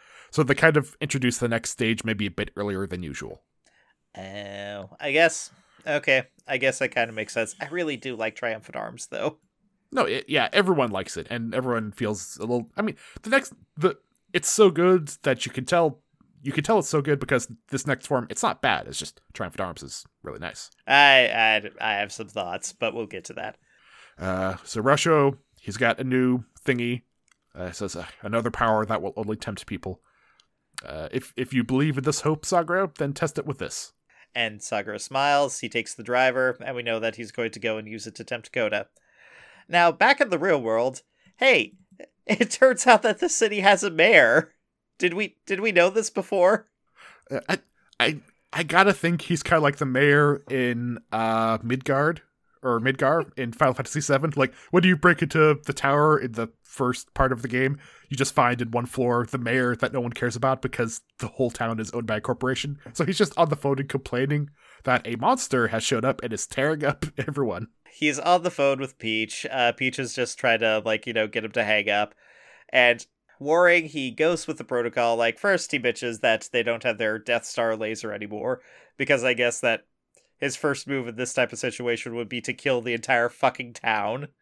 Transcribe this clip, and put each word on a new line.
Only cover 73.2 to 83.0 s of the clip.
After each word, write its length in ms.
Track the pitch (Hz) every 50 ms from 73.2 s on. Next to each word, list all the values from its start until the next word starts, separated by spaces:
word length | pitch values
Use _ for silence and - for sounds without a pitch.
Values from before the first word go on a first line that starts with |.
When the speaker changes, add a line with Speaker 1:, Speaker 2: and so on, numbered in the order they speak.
| _ _ _ -
Speaker 2:
Waring, 460 | 135 143 156 170 180 175 170 175 160
he 260 | 156 139 156 135 127
goes 360 | 110 - 156 165 175 160 - -
with 100 | 151 -
the 60 | 120
protocol. 520 | - 131 120 120 120 113 127 120 117 117
Like, 240 | 117 117 117 117 -
first 320 | - 104 95 170 - -
he 80 | - 139
bitches 420 | 117 123 113 - - 120 113 107
that 280 | - 123 110 110 - -
they 120 | - 120 113
don't 200 | 120 117 113 -
have 140 | 127 110 104
their 200 | 117 107 107 113
Death 260 | - - 120 117 -
Star 300 | - - - 117 113 110
laser 360 | 110 110 107 110 110 - 110
anymore, 500 | 104 104 107 104 104 104 - 120 127 - - _ - - - _ _ -
because 260 | 139 135 147 127 117
I 100 | 127 123
guess 280 | 117 123 120 117 -
that 240 | - 120 113 - _ _ _ _ _ _ _ _ _ _ _ -
his 180 | - 139 139
first 320 | - - 151 139 139 - 131
move 200 | 139 135 123 120
in 80 | 113
this 180 | 113 127 120 -
type 200 | - 127 117 -
of 60 | -
situation 560 | - 127 113 - 123 120 117 113 - 127 113
would 120 | 117 120 98
be 140 | 123 120
to 120 | 113 - 123
kill 280 | - - 143 131 123
the 120 | 113 123 120
entire 360 | 113